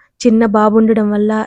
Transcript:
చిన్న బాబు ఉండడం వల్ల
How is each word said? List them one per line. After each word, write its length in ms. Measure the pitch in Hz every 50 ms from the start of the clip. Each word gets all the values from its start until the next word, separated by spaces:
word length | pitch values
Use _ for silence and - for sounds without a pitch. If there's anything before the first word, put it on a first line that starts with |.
| _ _ _ - -
చిన్న 200 | 247 220 220 233
బాబు 300 | 226 202 214 214 214 208
ఉండడం 340 | 226 226 220 226 220 214 208
వల్ల 360 | 208 208 208 208 214 220 220